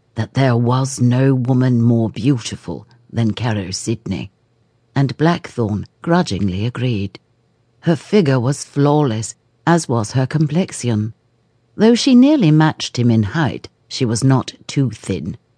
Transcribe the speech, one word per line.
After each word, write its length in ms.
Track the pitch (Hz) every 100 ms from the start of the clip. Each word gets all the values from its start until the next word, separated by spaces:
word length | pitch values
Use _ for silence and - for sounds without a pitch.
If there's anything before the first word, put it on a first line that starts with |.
| _ -
that 180 | 113
there 240 | - 135 117
was 420 | 120 127 135 135
no 340 | 123 123 135
woman 480 | 131 120 127 127 120
more 280 | 117 117 110
beautiful 760 | - 117 127 - - - 71 - _ _
than 220 | - 110
Caro 400 | 98 117 104 87
Sidney, 580 | 95 - 117 - 85 - _ _ _ _ _ _
and 220 | 131 135 -
Blackthorn 680 | 156 175 - - 110 101 95 _
grudgingly 640 | - 170 170 90 98 92 113
agreed. 520 | 117 127 107 98 - _ _ _ _ _ _
Her 160 | 165 165
figure 460 | - 214 147 131
was 240 | 120 143 -
flawless, 680 | 143 143 151 143 110 113 - _ _ -
as 220 | 170 160
was 240 | 120 104
her 160 | 135 131
complexion. 840 | 151 151 151 190 - 120 110 107 - _ _ _ _ _ -
Though 180 | 220 233
she 180 | -
nearly 380 | 247 269 302 160
matched 480 | 156 156 - - -
him 100 | 120
in 140 | 113
height, 460 | 104 170 139 64 - _ -
she 160 | -
was 180 | 123 110
not 300 | 131 131 - - -
too 220 | - 131
thin. 480 | 107 - 90 76 - _